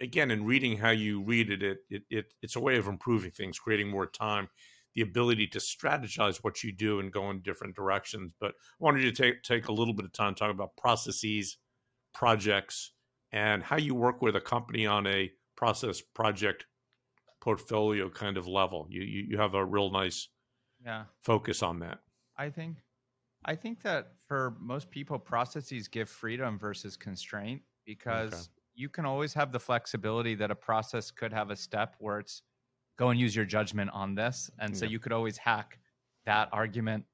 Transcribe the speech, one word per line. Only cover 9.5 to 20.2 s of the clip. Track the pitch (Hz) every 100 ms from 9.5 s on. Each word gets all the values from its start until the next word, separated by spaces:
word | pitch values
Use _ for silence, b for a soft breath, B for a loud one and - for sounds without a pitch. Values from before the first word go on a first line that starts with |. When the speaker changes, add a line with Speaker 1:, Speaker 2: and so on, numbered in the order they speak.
| 120 110
Speaker 1:
a |
little | 107 117
bit | 104 95
of |
time | - 104 98
talking | 107 95
about | 98 -
processes, | 123 113 - - 110 107 95 - _ _ _ _ _
projects, | - 120 110 101 98 - - - _ _ _ _
and | 107 107 104
how | - 156
you | 151 127
work | 120 123
with | 120 101
a |
company | - 120 120 113 107
on | 101 98
a | 98 95 - _ -
process | 117 101 120 92
project | - - 110 98 104 - - _ _ _ _ _ _ -
portfolio | - 104 - 110 107 104 95
kind | - 101 95
of | 87
level. | 95 92 90 76
You, | 92
you, | 101 101 101
you | 104
have | 104
a | 98 95
real | 101 98
nice | 95 95 -